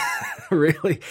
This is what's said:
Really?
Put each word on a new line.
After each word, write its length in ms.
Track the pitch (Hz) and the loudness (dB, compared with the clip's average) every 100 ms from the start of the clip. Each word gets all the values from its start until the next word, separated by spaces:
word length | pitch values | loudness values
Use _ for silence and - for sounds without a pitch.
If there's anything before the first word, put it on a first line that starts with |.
| - - - - - | 2 -4 -8 -12 -2
Really? 500 | 170 151 151 202 - - | 4 4 4 0 -2 -4